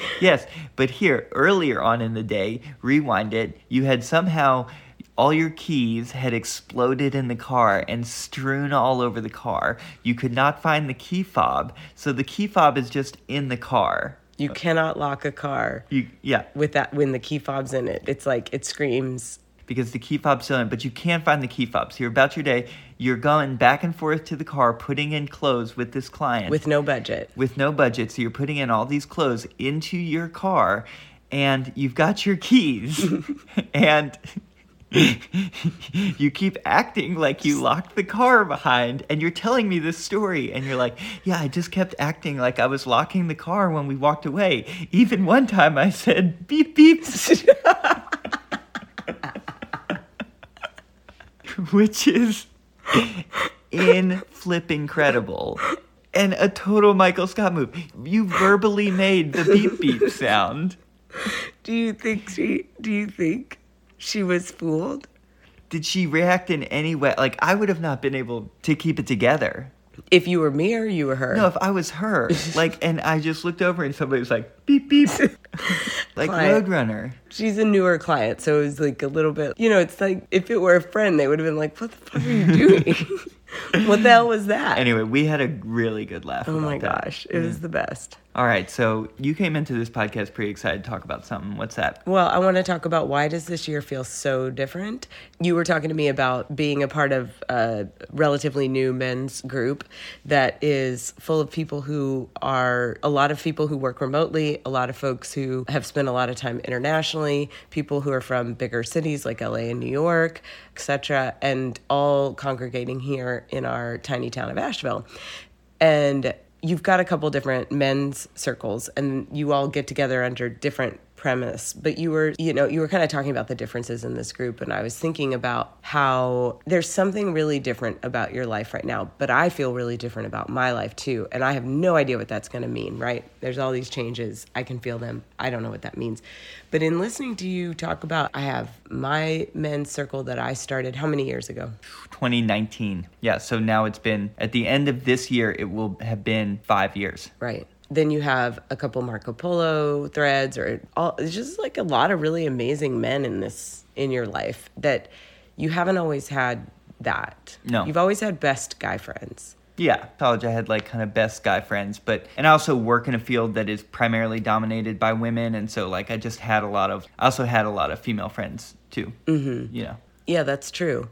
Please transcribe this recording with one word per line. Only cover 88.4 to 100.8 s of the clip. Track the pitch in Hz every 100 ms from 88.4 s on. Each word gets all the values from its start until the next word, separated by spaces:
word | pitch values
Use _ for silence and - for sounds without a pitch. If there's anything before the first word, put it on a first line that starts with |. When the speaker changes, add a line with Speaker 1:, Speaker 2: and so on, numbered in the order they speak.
Speaker 1:
right, | 120 101 95
so | - 113 110 110 -
you | 139
came | 156 180 156
into | 156
this | 120 117
podcast | 117 107 110 101
pretty | - 104
excited | 95 98 98
to | 104
talk | 98
about | - 65
something. | - 113 98 104
What's | 113 -
that? | - - 175
Speaker 2:
Well, | 190 170
I | 180
wanna | 185 185
talk | 185 170
about | 165 160 139
why | 143 151
does | 165 160
this | 170 -
year | 147
feel | - 135
so | 127 - 143 131 131
different? | 127 135 180 208 247 - - - -
You | 175
were | 170
talking | 170 160 160
to |
me | 156 147
about | 135 127 127 -
being | 147 147 143
a | 139
part | 151 139
of | 135 117 - -
a | 123 113 107 98 - -
relatively | 143 151 143 151 139 131
new | 131 131
men's | 127 127 127 135 -
group | 131 131 120 143 - - - - 143
that | 143 127 -
is | 147 139